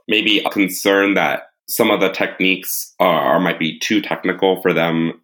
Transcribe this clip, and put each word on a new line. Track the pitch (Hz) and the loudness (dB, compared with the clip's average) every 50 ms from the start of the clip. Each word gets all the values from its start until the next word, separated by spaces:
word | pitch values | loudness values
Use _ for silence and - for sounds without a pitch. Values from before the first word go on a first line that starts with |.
| - - | -4 -2
maybe | 104 110 113 107 104 95 | -2 0 2 2 0 0
a | - - | 0 -2
concern | - 104 98 92 95 - - 101 98 98 101 101 95 | 0 0 -2 -2 -2 -2 0 2 2 4 2 2 2
that | 92 80 71 - - - - _ _ _ - | 2 0 0 -2 -4 -8 -12 _ _ _ -8
some | - - 117 110 | -2 0 2 2
of | 104 92 | 2 2
the | 98 92 | 0 0
techniques | - - 98 95 - - 92 92 95 92 - - - - - - _ - | 0 -2 -4 -4 -2 -2 0 0 0 -2 -4 -8 -8 -8 -8 -10 _ 0
are, | 92 90 82 76 71 62 78 | 2 2 2 2 2 2 2
are, | 87 | 2
might | 92 85 82 - | 2 0 0 -2
be | 82 78 78 - | -4 -6 -4 -6
too | - - 110 101 | -4 -2 0 -2
technical | - - 80 - - 92 90 - 98 95 92 90 | 0 -2 -6 -4 -2 -4 -2 0 2 0 0 2
for | - 92 | 0 0
them | 82 80 82 85 82 82 82 80 - - | 2 2 0 0 0 0 0 -2 -4 -8